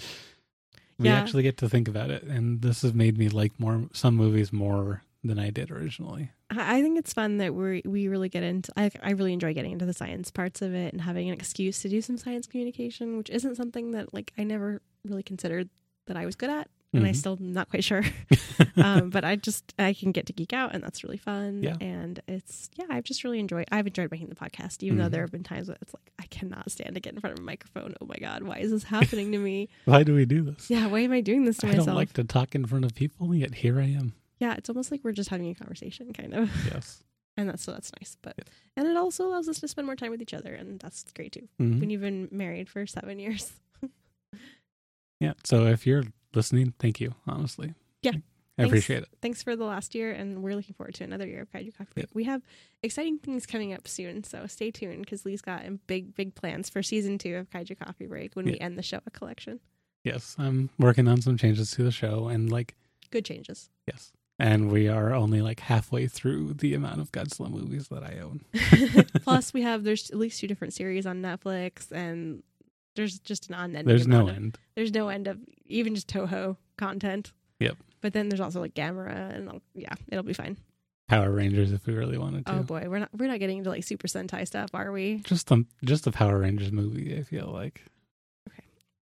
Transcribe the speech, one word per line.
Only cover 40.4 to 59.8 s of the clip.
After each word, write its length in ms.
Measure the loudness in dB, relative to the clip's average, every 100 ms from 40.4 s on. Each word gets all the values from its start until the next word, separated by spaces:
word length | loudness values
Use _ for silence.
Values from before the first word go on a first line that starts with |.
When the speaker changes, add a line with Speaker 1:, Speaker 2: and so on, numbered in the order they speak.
| -10
Speaker 2:
and 240 | -12 -12 -14
that's 240 | -14 -16 -16
great, 180 | -14 -14
too. 160 | -14 -10 0
Speaker 1:
Mm-hmm. 200 | 2 2
Speaker 2:
When 100 | 0
you've 100 | -2
been 260 | -4 -4 -6
married 380 | -6 -6 -8 -10
for 180 | -10 -8
seven 320 | -10 -12 -10
years. 340 | -8 -8 -8 -16 _ -16
<laughs> 80 | -16 _ _ _ _ -20 -20 -20 _ _ _ _ _ -4
Speaker 1:
Yeah, 140 | -2 -2
so 220 | 2 6 6
if 200 | 4 4
you're 180 | 2 0 -8 _
listening, 400 | 0 4 4 2 2
thank 220 | 0 0
you, 140 | -4 -6 -6
honestly. 480 | -4 -4 -6 -10 -12 _ _
Speaker 2:
Yeah. 100 | -2 -2 -6 _ _ 2
Speaker 1:
I 60 |
Speaker 2:
Thanks. 80 | 6
Speaker 1:
appreciate 300 | 6 4 -2
it. 40 | -4 _
Speaker 2:
Thanks 200 | -6 -4
for 140 | -4 -4
the 80 |
last 300 | -4 -6 -6
year, 180 | -6 -6
and 300 | -6 -8 -6
we're 120 | -6
looking 200 | -6 -8
forward 200 | -12 -14 -12
to 80 |
another 220 | -10 -8 -8
year 140 | -10
of 80 | -12
Kaiju 240 | -12 -14 -14
Coffee 140 | -12
Break. 120 | -10 -8
Speaker 1:
Yep. 40 |
Speaker 2:
We 120 | -4
have 180 | -4 -4 -8 -20 _ _
exciting 340 | -8 -4 -2 -4
things 280 | -4 -6 -4
coming 260 | -6 -6
up 160 | -8 -10
soon, 340 | -10 -8 -10
so 240 | -10 -12 -12
stay 240 | -8 -8
tuned, 360 | -6 -10 -10 -10
'cause 180 | -10
Lee's 160 | -8 -8
got 240 | -8 -10
a 60 | -8
big, 420 | -10 -6 -6 -6
big 200 | -8 -8
plans 340 | -8 -8 -6 -6
for 140 | -4
season 340 | 0 0 0 -2
two 200 | -4 -8
of 120 | -8
Kaiju 300 | -10 -12 -12
Coffee 280 | -14 -12 -12
Break 300 | -12 -10 -4
when 80 |
we 120 | -2 -2
Speaker 1:
Yeah. 80 |
Speaker 2:
end 120 | -6 -8
the 60 |
Showa 280 | -8 -10 -12
collection. 460 | -14 -14 -14 -14 -14 _ _